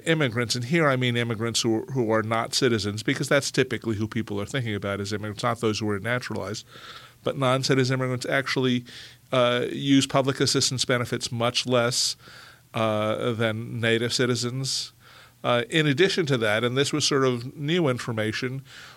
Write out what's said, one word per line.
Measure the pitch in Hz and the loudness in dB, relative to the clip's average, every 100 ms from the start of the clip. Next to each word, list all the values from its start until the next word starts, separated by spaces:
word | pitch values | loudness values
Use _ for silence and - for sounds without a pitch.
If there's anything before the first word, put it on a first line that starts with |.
immigrants, | 165 165 135 117 117 127 | 0 2 2 0 -2 -2
and | |
here | 120 170 151 | 0 2 2
I | 127 | 2
mean | 127 120 | 2 0
immigrants | 117 107 117 113 | 0 -2 -2 0
who, | 120 110 - | 2 0 0
who | 131 110 | -2 2
are | 110 | 2
not | 107 113 117 | 2 -2 -2
citizens, | - 131 113 101 104 | 0 2 2 -2 -4
because | - 135 143 | -4 -2 0
that's | 143 - | 0 2
typically | - 131 110 113 | 0 0 -2 -4
who | 104 107 | -2 -2
people | 113 107 101 | -4 -4 -6
are | |
thinking | 104 139 117 | -4 -4 -4
about | 101 101 98 | -4 -2 -4
as | 101 | -4
immigrants, | 104 107 104 | -6 -6 -4
not | 120 113 | -2 0
those | 113 104 | 0 0
who | 107 | -2
are | 101 | -2
naturalized, | 110 123 - 104 95 113 - - - - - - | -2 -4 -4 -6 -6 -8 -12 -18 -18 -18 -20 -8
but | - 139 | -4 0
non-citizen | 131 131 131 135 127 | 2 2 2 2 2
immigrants | 131 127 123 - | 0 -2 -4 -2
actually, | 139 131 139 127 123 120 - - - - | -2 0 0 2 0 -4 -14 -20 -20 -2
uh, | 131 123 123 120 | 2 4 2 -2
use | 135 139 139 131 | -2 4 4 6
public | 139 131 127 | 2 2 2
assistance | 135 139 - 127 | 2 2 0 0
benefits | - 123 120 117 - | 0 0 0 -4 -4
much | 117 117 - 123 | -2 0 0 2
less, | 123 120 120 - - - - - - _ | 2 4 0 -2 -4 -14 -20 -20 -20 _
uh, | - 110 107 107 110 123 | -2 0 2 0 0 -2
than | 110 113 110 117 123 | 0 0 -2 -6 -2
native | 113 113 117 | 2 2 2
citizens. | - 123 117 120 131 131 - - - - - - _ | 2 2 0 -2 -4 -4 -4 -6 -14 -20 -20 -20 _
Uh, | 123 120 120 | 0 0 2
in | 156 151 | 2 2
addition | 135 190 196 147 | 4 2 2 0
to | 131 | 2
that, | 107 107 | 2 2
and | 120 127 | 2 0
this | 143 | 0
was | 151 | 0
sort | - 139 | 0 2
of | 131 120 123 - | 2 0 -6 -6
new | 143 180 147 | -2 2 2
information, | 120 - 110 107 - 127 135 - - - | 0 -4 -2 -2 -2 -6 -8 -12 -18 -20